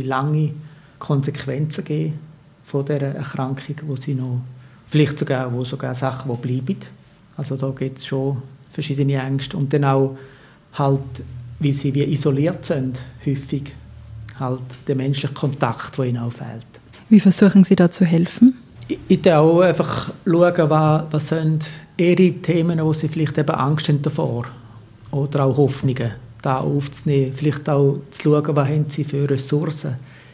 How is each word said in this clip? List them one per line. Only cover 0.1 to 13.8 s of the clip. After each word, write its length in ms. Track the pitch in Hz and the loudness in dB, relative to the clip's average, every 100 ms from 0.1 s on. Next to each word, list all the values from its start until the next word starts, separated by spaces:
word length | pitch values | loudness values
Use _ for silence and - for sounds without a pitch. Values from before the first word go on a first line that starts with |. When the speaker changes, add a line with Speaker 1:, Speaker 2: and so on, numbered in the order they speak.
| 131 147 151 151 - - - - _ | -2 0 0 0 -4 -14 -20 -20 _
Speaker 1:
Konsequenzen 840 | - 143 139 - 135 131 151 - | -2 -2 -2 -4 -6 -4 -4 -6
geben 300 | - 151 160 - - - _ _ | -6 -4 -4 -6 -14 -20 _ _
von 220 | - 143 139 | -6 -4 -2
dieser 300 | 147 139 139 | -2 -4 -6
Erkrankung, 600 | 143 - 131 135 - 147 156 | -8 -6 -6 -6 -8 -10 -8
wo 80 | 131 | -8
sie 180 | - | -4
noch, 260 | 131 127 123 - - - - - | -4 -4 -6 -8 -16 -20 -20 -2
vielleicht 300 | 151 147 147 | 2 2 0
sogar, 340 | 139 131 127 | -2 -2 -2
wo 140 | 120 127 | -4 -6
sogar 300 | 135 131 127 | -6 -6 -4
Sachen, 360 | 135 127 139 | -4 -4 -6
die 300 | 120 127 127 | -6 -4 -4
bleiben. 160 | 131 202 - - - _ _ - | -4 -6 -8 -20 -20 _ _ -12
Also 220 | 143 139 | -8 -4
da 140 | 135 | -4
gibt 260 | 131 135 131 | -4 -8 -8
es 80 | - | -6
schon 320 | 135 135 139 - - - | -2 -2 -4 -10 -20 -14
verschiedene 460 | - 147 139 139 139 | -8 -4 0 0 0
Ängste. 420 | 131 135 - 180 | -2 -4 -4 -4
Und 160 | 139 | 0
dann 100 | 147 | 2
auch 320 | 143 135 135 135 - - - - _ | 4 4 2 -2 -16 -20 -20 -20 _
halt, 280 | - 139 135 - - - - - - | -2 0 0 -2 -12 -12 -14 -14 -4
wie 140 | 143 | -2
sie 200 | 135 147 143 | 0 -2 0
wie 80 | |
isoliert 600 | 143 151 156 135 156 180 - | 0 0 0 2 0 -2 -4
sind, 360 | 151 131 123 - - 147 | -2 -2 -6 -14 -8 -4
häufig 480 | 127 - 139 139 - | -4 -4 -8 -8 -16